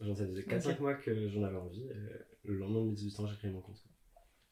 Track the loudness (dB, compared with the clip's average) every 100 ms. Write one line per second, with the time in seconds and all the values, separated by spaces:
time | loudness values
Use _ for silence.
0 | -2 0 0 0 0 2 2 2 2 2
1 | 0 2 2 2 2 0 -4 -6 -8 -6
2 | -8 -10 -14 -12 -2 -2 2 4 4 2
3 | -2 -2 -2 -2 -4 -4 -8 -16 -18 -20
4 | -20 -20 -20 _ _